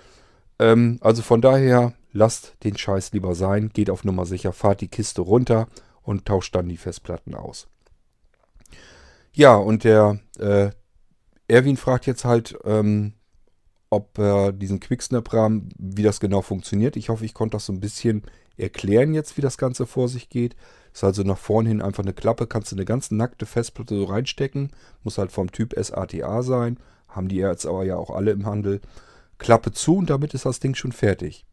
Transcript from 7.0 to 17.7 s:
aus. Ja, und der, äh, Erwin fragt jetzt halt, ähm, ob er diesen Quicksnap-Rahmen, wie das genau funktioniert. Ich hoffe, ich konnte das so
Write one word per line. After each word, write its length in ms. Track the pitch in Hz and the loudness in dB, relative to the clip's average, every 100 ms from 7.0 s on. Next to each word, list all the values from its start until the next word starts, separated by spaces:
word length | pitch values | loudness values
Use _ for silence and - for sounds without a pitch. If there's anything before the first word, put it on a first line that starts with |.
| - 85 - - | -12 -12 -12 -14
aus. 320 | - - - _ _ _ _ _ _ _ _ - _ - - - - _ _ | -14 -16 -20 _ _ _ _ _ _ _ _ -20 _ -20 -20 -20 -20 _ _
Ja, 220 | - 143 107 | 6 8 8
und 280 | 101 110 | 6 2
der, 360 | 113 107 104 104 _ - | 6 6 6 2 _ -6
äh, 300 | 101 101 101 - _ _ _ _ _ _ - | 0 2 2 -2 _ _ _ _ _ _ 4
Erwin 260 | 120 135 135 | 4 4 0
fragt 300 | - 123 - | 0 -2 -2
jetzt 180 | 120 | -4
halt, 340 | 123 120 117 - | 0 0 0 -10
ähm, 520 | - 107 104 104 104 - _ _ _ _ _ _ - | -2 0 2 0 -2 -10 _ _ _ _ _ _ -4
ob 280 | 104 - - | -2 -2 -2
er 360 | 101 101 98 | 2 2 2
diesen 260 | 98 95 98 | -2 -4 -6
Quicksnap-Rahmen, 880 | - 123 - 123 - 113 110 110 92 - | -4 -6 -2 -4 -2 0 2 0 -4 -12
wie 260 | 95 95 | -10 0
das 180 | 104 101 | 0 2
genau 200 | 98 98 | 0 -2
funktioniert. 540 | - 95 - 101 120 117 | -2 -8 -4 -2 -2 -2
Ich 140 | 110 | -6
hoffe, 160 | 110 110 | -6 -6
ich 80 | |
konnte 240 | - 110 104 | -4 -4 -4
das 80 | |
so 80 | - | -6